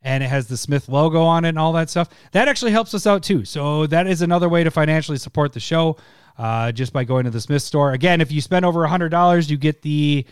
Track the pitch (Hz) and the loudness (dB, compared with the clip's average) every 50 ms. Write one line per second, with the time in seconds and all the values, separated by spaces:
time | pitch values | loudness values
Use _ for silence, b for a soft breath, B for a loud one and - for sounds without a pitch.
0 | - 131 135 135 135 127 139 139 123 107 127 117 - - 143 139 - - 131 143 | -6 -4 -4 -2 -2 -2 -2 -4 -4 -4 -8 -8 -4 -2 -2 -2 -2 0 0 2
1 | 156 165 156 165 165 165 165 165 165 165 160 156 156 160 165 165 165 156 - 175 | 2 2 2 2 2 4 2 2 0 0 0 0 0 0 0 0 -2 -2 -2 -4
2 | 170 - b b b b b 190 247 285 277 - 254 226 208 226 226 - - 196 | -4 -4 b b b b b 0 2 2 0 -2 0 0 0 0 0 -2 -4 -2
3 | - 214 202 190 - - 196 139 98 - - 151 143 147 151 151 156 147 160 165 | 2 2 2 2 0 0 -2 -2 -2 -4 -8 -6 -4 -2 -2 -2 0 0 2 0
4 | 185 190 185 165 175 170 175 175 175 170 170 170 165 160 - 165 151 151 160 160 | 2 0 0 0 0 2 2 2 2 2 2 2 2 2 2 0 2 2 2 0
5 | 147 - 147 131 - - - 156 147 143 - 117 - - 165 165 165 160 156 b | 0 -2 -6 -6 -6 -6 -2 -2 -2 -2 -2 -6 -6 -2 0 2 2 0 -2 b
6 | b b b b b b b - 113 113 113 113 113 120 117 117 131 - - 135 | b b b b b b b -8 -4 -4 -2 -2 -2 -4 -4 -4 -6 -4 -4 -4
7 | 127 117 131 127 123 123 113 113 - - 147 143 - - - 147 143 139 131 127 | -2 -2 -2 -2 -2 -2 -4 -6 -4 -2 -2 -2 -2 -2 0 0 2 2 0 0
8 | 147 180 175 170 160 127 151 151 - - 185 180 180 180 165 170 165 147 175 180 | 2 2 2 2 2 0 -2 -4 -2 0 0 2 2 2 0 2 0 0 0 0
9 | 170 160 165 170 175 175 175 170 160 147 151 135 139 156 151 _ - 151 151 147 | -2 0 2 4 4 4 4 4 2 0 -2 0 0 -2 -2 _ -4 -2 0 0
10 | 147 147 147 143 127 b | 2 2 0 0 -2 b